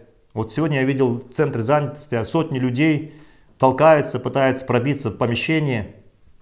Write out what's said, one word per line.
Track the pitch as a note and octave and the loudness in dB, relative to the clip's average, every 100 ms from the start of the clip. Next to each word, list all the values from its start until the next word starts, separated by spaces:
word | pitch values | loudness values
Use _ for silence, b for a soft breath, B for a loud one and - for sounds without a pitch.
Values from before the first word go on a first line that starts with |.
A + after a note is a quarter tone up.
| - _ _ | -20 _ _
Вот | A2 A2 | -8 -6
сегодня | - D#3+ C#3 | -2 -2 0
я | |
видел | C3 C3+ C3 A#2 | 0 2 0 -2
в | - | -6
центре | - C#3+ A#2 | -4 -2 -2
занятости, | A2+ D3 C#3 - - A#2 | 0 0 0 -8 -6 -4
а | |
сотни | G#2+ E3 D#3 C3+ | -2 -2 -2 -2
людей | B2+ A#2+ D#3 D3 B B B B B - | -2 0 0 0 B B B B B 2
толкаются, | C3 C3 D#3 D#3 C3+ A#2+ | 2 6 6 6 2 -6
пытаются | B2 C#3 C3+ C3 - | -4 0 0 0 0
пробиться | A#2+ B2+ C#3 A2+ | 0 0 -2 -4
в | - | -2
помещение, | A#2+ A#2 - D#3+ D3 A#2 F#2+ - - _ - - | -2 -2 -2 0 0 -2 -6 -14 -20 _ -20 -20